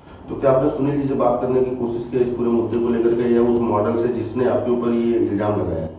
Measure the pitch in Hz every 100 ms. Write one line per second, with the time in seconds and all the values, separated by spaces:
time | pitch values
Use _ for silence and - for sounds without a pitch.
0 | - - - - 135 131 147 - 143 139
1 | 135 123 120 120 123 131 127 123 117 117
2 | - 127 120 120 117 117 104 117 117 117
3 | 117 117 120 117 120 117 117 104 110 117
4 | 120 113 101 123 117 120 123 120 117 117
5 | 117 113 101 98 107 98 87 85 82